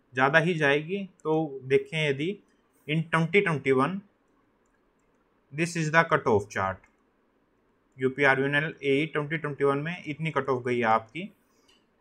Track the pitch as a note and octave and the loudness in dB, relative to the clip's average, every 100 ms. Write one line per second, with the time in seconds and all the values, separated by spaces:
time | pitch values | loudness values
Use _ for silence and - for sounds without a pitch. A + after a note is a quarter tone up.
0 | _ B2 C3+ D#3+ D#3+ E3 D3 D3 D#3 G3 | _ 0 2 4 2 2 2 2 -2 -8
1 | G3 _ D#3 D#3+ D#3 C3+ B2+ C#3 - D#3+ | -10 _ -2 0 -2 -6 0 0 0 -4
2 | D3+ C3+ D#3+ G#3 _ _ _ _ - D#3+ | -2 -2 -4 -6 _ _ _ _ -6 -4
3 | D#3 E3 E3 G3+ F3 D3 C3+ C3 D3 G3 | 0 0 2 2 2 0 2 2 2 -2
4 | - _ _ _ _ _ _ _ _ _ | -12 _ _ _ _ _ _ _ _ _
5 | _ _ _ _ _ C#3+ E3+ E3+ D#3 E3 | _ _ _ _ _ -6 -4 -2 2 4
6 | E3 D3+ - G#2 G#2 A2+ F#2+ F#2+ _ _ | 4 4 4 2 2 -4 -4 -4 _ _
7 | _ _ _ _ _ _ _ _ _ - | _ _ _ _ _ _ _ _ _ -4
8 | C3 C3 C#3+ C3 C#3 D3 D#3+ - C#3 C#3 | -4 2 2 2 2 0 -2 -4 0 0
9 | D#3+ D#3 D3 D#3+ D3+ C#3 C#3 C#3 D3+ F3 | 0 -4 -4 -6 -6 -2 0 0 -4 -8
10 | - D3 D#3 C3+ C3 B2+ B2 A#2+ A2+ A2 | -10 -6 -4 -2 -2 -2 -2 -2 2 0
11 | A2 D#3+ G3+ - _ _ _ _ _ _ | 0 -12 -14 -16 _ _ _ _ _ _